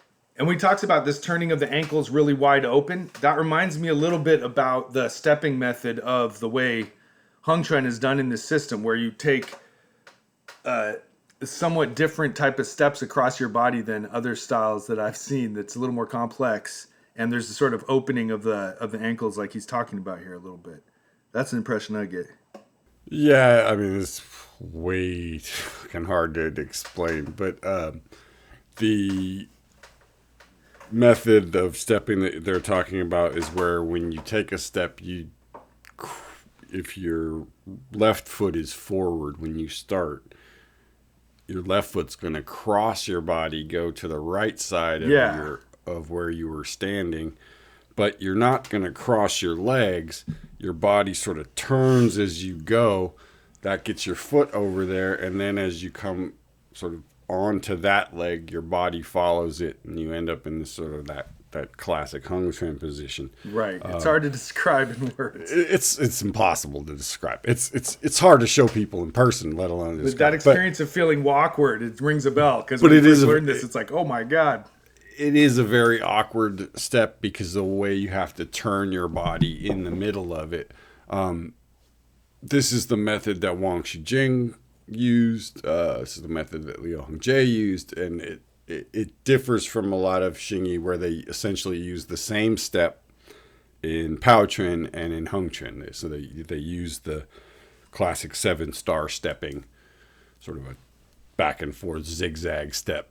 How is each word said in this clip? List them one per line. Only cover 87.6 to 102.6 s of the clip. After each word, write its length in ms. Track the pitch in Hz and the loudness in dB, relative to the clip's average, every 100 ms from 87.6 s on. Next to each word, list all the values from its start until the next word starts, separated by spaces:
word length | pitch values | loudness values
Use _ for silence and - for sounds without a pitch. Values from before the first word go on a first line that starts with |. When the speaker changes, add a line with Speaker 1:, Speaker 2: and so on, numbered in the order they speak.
| 107 92 - - | 0 -2 -6 -6
Speaker 2:
and 240 | 90 85 | -6 -6
it, 200 | 78 - _ _ - | -8 -12 _ _ -12
it, 220 | 80 - | -12 -8
it 300 | 104 104 - | -6 -6 -4
differs 420 | - 135 131 113 - | 2 2 4 0 0
from 260 | 113 98 | -4 -2
a 40 | 95 | 0
lot 240 | 92 92 | 2 2
of 160 | 92 - | 0 -2
Xingyi 420 | - 98 92 87 | -6 -4 -2 -2
where 200 | 87 90 | -2 -2
they 140 | 87 82 - | -2 -4 -8
essentially 520 | - 107 95 98 87 | -6 -4 -4 -4 -4
use 260 | 87 87 76 | -6 -8 -8
the 100 | 85 | -8
same 400 | - 107 110 110 | -4 0 0 0
step 460 | - 95 85 - _ _ - - - _ _ _ | 0 2 2 0 _ _ -20 -20 -20 _ _ _
in 360 | 80 80 82 78 | -6 -4 -4 2
Pao 260 | 123 113 101 | 8 8 6
Chuan 400 | - 90 85 80 | 2 0 0 -4
and 200 | - 85 | -6 -6
in 120 | 82 80 | -4 -4
Hung 240 | 98 87 | -4 -4
Chuan. 300 | - - - | -6 -12 -12
They, 140 | 69 | -14
so 140 | - 82 | -12 -10
they, 200 | 73 69 | -10 -12
they 300 | 78 80 76 | -12 -10 -8
use 420 | 76 87 87 76 | -6 -6 -8 -10
the 260 | - 76 71 - - - _ _ _ | -8 -10 -10 -20 -20 -20 _ _ _
classic 460 | - 92 - 78 - | -4 -2 -2 -8 -2
seven 360 | 104 82 78 | 0 0 -4
star 380 | - - 80 78 | -6 -2 -2 -2
stepping, 560 | - - - 78 71 - _ _ _ _ _ _ _ | -6 -6 -6 -8 -10 -16 _ _ _ _ _ _ _
sort 180 | - - | -16 -14
of 100 | 131 | -14
a 80 | - _ _ _ _ - - | -18 _ _ _ _ -12 -4
back 260 | 78 71 | -2 -2
and 140 | 76 71 | -8 -10
forth 280 | 92 78 78 | -8 -8 -8
zigzag 680 | 80 90 78 85 76 | -6 -6 -4 -6 -6